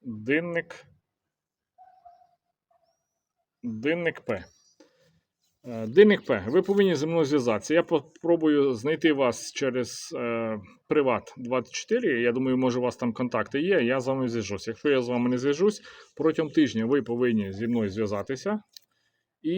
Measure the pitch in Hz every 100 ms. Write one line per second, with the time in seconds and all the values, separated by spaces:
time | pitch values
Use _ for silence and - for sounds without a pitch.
0 | 131 110 107 147 175 170 165 - - _
1 | _ _ _ _ _ _ _ _ 740 740
2 | 719 698 719 _ _ _ _ 679 _ _
3 | _ _ _ _ _ _ 120 110 131 170
4 | 170 - - 104 87 _ _ _ _ _
5 | _ _ _ _ _ _ 127 117 110 139
6 | 214 202 - 113 95 156 185 202 196 156
7 | 156 165 143 147 120 107 - 156 165 165
8 | - - 165 170 156 147 139 120 131 156
9 | 165 139 131 113 - - 139 123 117 -
10 | - 147 120 117 113 107 95 - - 151
11 | 135 110 - - 123 127 120 - - 226
12 | 233 123 120 120 131 127 127 123 123 117
13 | 123 110 127 120 104 139 170 190 120 131
14 | 127 135 127 117 98 98 - 113 151 135
15 | 120 123 123 123 135 143 202 208 - -
16 | - - 156 160 156 165 139 110 113 143
17 | 123 120 123 113 98 95 117 120 107 98
18 | 107 101 101 135 196 214 - - - _
19 | _ _ _ _ 156